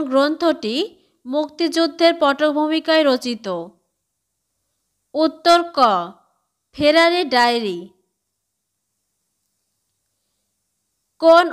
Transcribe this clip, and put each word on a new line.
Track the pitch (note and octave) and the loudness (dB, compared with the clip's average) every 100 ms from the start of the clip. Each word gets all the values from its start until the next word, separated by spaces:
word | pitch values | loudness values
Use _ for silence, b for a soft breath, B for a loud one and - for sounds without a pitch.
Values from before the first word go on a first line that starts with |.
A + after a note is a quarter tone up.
| C#4 | 0
গ্রন্থটি | C4+ D4 D#4+ E4+ D#4 G#3+ B3+ G#4+ - _ _ B3 | 0 0 -2 -2 -2 -4 -6 -8 -10 _ _ -8
মুক্তিযুদ্ধের | C#4+ D4+ - E4 D#4+ E4 E4 E4+ E4+ | -6 -6 -4 -4 -2 -4 0 0 2
পটভূমিকায় | D4 C#4 D4+ D4 D4+ D#4+ D#4+ D#4+ | 0 0 -2 -2 -2 -4 0 0
রচিত? | D4 B3+ B3+ A3+ G#3 F3 E3+ - _ _ _ _ _ _ _ _ _ _ _ _ _ | 2 -2 -4 -10 -8 -10 -10 -18 _ _ _ _ _ _ _ _ _ _ _ _ _
উত্তর | C#4+ D#4 D#4 E4+ E4+ E4+ | -2 -2 -2 0 2 0
ক, | D#4 A#3+ F#3 E3+ - _ _ _ _ _ - | 0 2 0 -4 -12 _ _ _ _ _ -2
ফেরারি | D4 D#4+ E4+ F4 | 2 4 2 2
ডায়েরি। | D#4 B3 A#3+ A#3 G#3+ F3 F#3+ _ _ _ _ _ _ _ _ _ _ _ _ _ _ _ _ _ _ _ _ _ _ _ _ _ _ _ _ _ _ _ _ _ | 0 0 2 0 -4 -8 -12 _ _ _ _ _ _ _ _ _ _ _ _ _ _ _ _ _ _ _ _ _ _ _ _ _ _ _ _ _ _ _ _ _
কোন | E4 E4 F4 | 4 6 4